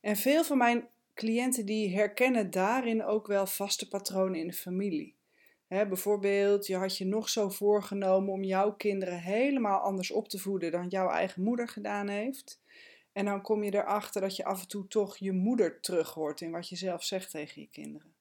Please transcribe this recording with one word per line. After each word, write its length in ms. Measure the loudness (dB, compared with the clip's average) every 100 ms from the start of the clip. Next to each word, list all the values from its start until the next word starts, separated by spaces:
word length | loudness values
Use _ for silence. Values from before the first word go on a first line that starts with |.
En 160 | 0 2
veel 280 | 4 4
van 140 | 6 4
mijn 300 | 6 4 0 _ _
cliënten 520 | -6 -2 0 2 0 0
die 280 | 0 0
herkennen 560 | 2 2 4 2 4 0
daarin 540 | 2 2 2 2 0
ook 220 | 2 -2 0
wel 200 | 0 0
vaste 420 | -2 -4 -4 -4
patronen 520 | -6 -4 0 0 0
in 60 | -4
de 60 |
familie. 640 | -8 -6 -2 -2 -2 -6 _ _ _ _ _ _
Hè, 200 | -2 0
bijvoorbeeld, 800 | 0 0 0 2 4 4 4 2
je 100 | -2
had 220 | -2 -2
je 60 |
nog 240 | -2 -2 -2
zo 200 | 0 0
voorgenomen 840 | 0 2 2 2 -2 4 4 4
om 120 | -2
jouw 280 | 0 2 2
kinderen 480 | 2 -2 0 -2 -4
helemaal 600 | -2 2 2 2 2 2
anders 300 | 2 -2 -2
op 180 | -2 -2
te 100 | -6
voeden 340 | -4 -2 -2
dan 160 | -2 -2
jouw 200 | 0 2
eigen 340 | 2 0 0
moeder 260 | -2 0 -4
gedaan 400 | -6 -6 -4 -2
heeft. 520 | -4 -4 -6 -12 -20 _ -20 -20 -20 _
En 120 | -4
dan 180 | -2 -2
kom 220 | 0 0
je 100 | 2
erachter 460 | 0 2 0 0 -2
dat 160 | -2 -2
je 80 |
af 160 | -4 -4
en 80 | -6
toe 180 | -10 -2
toch 300 | 0 0 -2
je 160 | -2
moeder 480 | 0 2 4 2 0
terug 340 | -4 0 0
hoort 260 | -2 -6 -6
in 100 | -8
wat 180 | -8 -8
je 80 | -6
zelf 280 | -4 -4
zegt 260 | -4 -6 -6
tegen 300 | -10 -10 -12
je 80 | -18
kinderen. 460 | -14 -14 -14 _ _